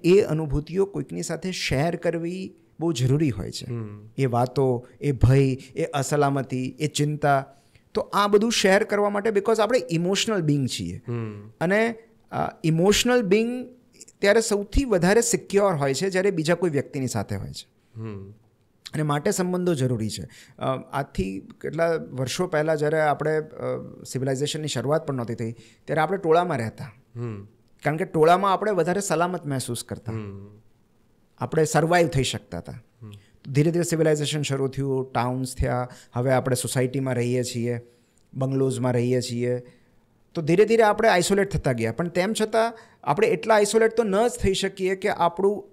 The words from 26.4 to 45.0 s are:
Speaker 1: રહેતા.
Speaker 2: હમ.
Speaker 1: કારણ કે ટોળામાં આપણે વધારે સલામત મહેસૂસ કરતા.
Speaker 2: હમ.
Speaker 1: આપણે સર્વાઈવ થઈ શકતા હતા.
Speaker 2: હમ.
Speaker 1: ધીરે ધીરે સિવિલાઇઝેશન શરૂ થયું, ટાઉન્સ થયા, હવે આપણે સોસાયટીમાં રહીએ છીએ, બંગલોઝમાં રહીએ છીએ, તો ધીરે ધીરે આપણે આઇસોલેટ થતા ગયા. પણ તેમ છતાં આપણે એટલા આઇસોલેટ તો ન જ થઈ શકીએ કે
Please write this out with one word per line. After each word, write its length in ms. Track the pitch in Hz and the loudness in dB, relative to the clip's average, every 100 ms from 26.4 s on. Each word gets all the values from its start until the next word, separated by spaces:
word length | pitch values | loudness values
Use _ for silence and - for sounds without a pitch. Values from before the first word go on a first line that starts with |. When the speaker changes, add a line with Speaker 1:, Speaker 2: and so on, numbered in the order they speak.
| 180 139 | 4 -2
Speaker 1:
રહેતા. 340 | 107 - 143 - _ 117 | -4 -8 -14 -18 _ -10
Speaker 2:
હમ. 280 | 120 104 101 _ _ _ | -8 -10 -14 _ _ _
Speaker 1:
કારણ 140 | 147 156 | -4 -2
કે 80 | 185 | -2
ટોળામાં 480 | 160 156 180 196 | 4 6 6 4
આપણે 180 | 185 208 | 0 0
વધારે 300 | 190 165 165 | 0 0 -2
સલામત 440 | 147 160 175 180 147 | -2 0 0 -2 -4
મહેસૂસ 380 | 135 123 117 | -6 -4 -8
કરતા. 280 | - 101 - | -8 -12 -8
Speaker 2:
હમ. 380 | 110 104 98 101 104 _ _ _ _ _ _ _ - | -10 -10 -14 -18 -20 _ _ _ _ _ _ _ -12
Speaker 1:
આપણે 280 | - 160 151 | -4 0 2
સર્વાઈવ 420 | 156 156 175 165 | 2 4 4 4
થઈ 160 | 135 | 2
શકતા 340 | 120 107 - 85 | -2 -4 -10 -12
હતા. 160 | 80 117 - _ | -12 -14 -18 _
Speaker 2:
હમ. 100 | 107 104 _ _ 151 | -20 -20 _ _ -2
Speaker 1:
ધીરે 240 | 135 156 | 2 2
ધીરે 120 | 170 | 2
સિવિલાઇઝેશન 580 | 170 160 160 151 139 151 | 0 2 2 2 0 -4
શરૂ 260 | 139 135 135 | -2 -2 -2
થયું, 440 | 131 139 131 131 | -2 -2 -2 -2
ટાઉન્સ 420 | 123 120 131 127 - | -2 -2 -2 -6 -4
થયા, 340 | 131 123 123 - - | -2 -2 -6 -12 -10
હવે 180 | 123 131 | -4 2
આપણે 240 | 127 127 123 | 2 2 -2
સોસાયટીમાં 580 | 117 131 127 139 135 | -2 0 0 0 -2
રહીએ 300 | 123 120 127 | -2 0 0
છીએ, 380 | 120 120 120 120 117 _ _ _ _ | -2 -4 -4 -4 -8 _ _ _ _
બંગલોઝમાં 600 | 131 131 135 135 117 131 | -6 -2 0 0 0 0
રહીએ 280 | 123 123 127 | 0 2 0
છીએ, 400 | 123 120 123 123 123 - _ _ _ _ _ | -2 -4 -2 -2 -6 -20 _ _ _ _ _
તો 80 | 170 | -4
ધીરે 240 | 151 180 208 | 2 4 6
ધીરે 180 | 226 | 6
આપણે 260 | 214 208 220 | 4 4 4
આઇસોલેટ 420 | 180 175 196 196 | 4 4 2 0
થતા 200 | 147 143 | -2 -2
ગયા. 200 | 120 110 | 0 -2
પણ 160 | 113 170 | -2 -2
તેમ 260 | 180 185 220 | -2 -2 -2
છતાં 320 | 220 220 226 226 - _ | 0 0 0 -4 -16 _
આપણે 240 | - 151 214 | -4 0 0
એટલા 280 | 175 220 214 | 0 2 4
આઇસોલેટ 360 | 208 220 226 226 | 4 4 2 2
તો 80 | |
ન 240 | 220 190 240 | 0 2 0
જ 40 | 233 | 0
થઈ 120 | 196 | 0
શકીએ 420 | 190 190 190 185 | 0 -4 -2 -2
કે 140 | 190 | -2